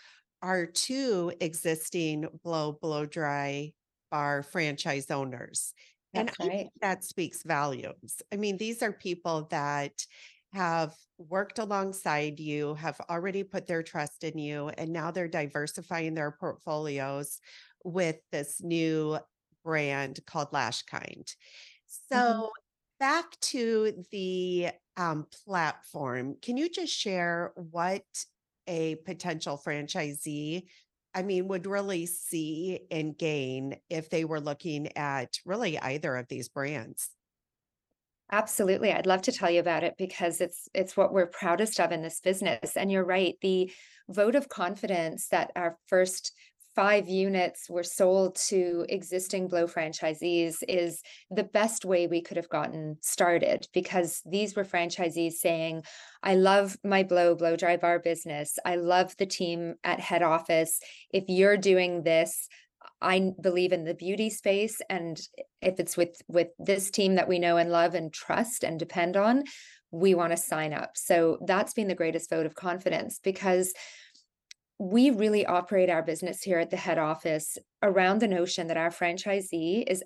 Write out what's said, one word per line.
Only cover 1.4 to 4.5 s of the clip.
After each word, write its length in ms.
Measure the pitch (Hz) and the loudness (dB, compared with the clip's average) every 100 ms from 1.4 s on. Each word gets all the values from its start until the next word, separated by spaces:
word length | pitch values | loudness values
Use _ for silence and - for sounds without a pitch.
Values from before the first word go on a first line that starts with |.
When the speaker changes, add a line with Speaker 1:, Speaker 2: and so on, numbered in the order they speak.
Speaker 1:
existing 840 | 165 165 170 160 - 180 160 151 160 156 | -4 -2 -2 -2 -2 -2 0 -2 -4 -8
Blow 300 | 175 160 151 | -4 -2 -2
Blow 320 | 147 160 151 151 | -4 -4 -2 -4
Dry 680 | 165 147 143 139 143 151 - _ _ _ | -4 -2 -2 -4 -4 -8 -14 _ _ _
Bar 320 | 151 143 143 | -2 0 -2
franchise 680 | 139 | -2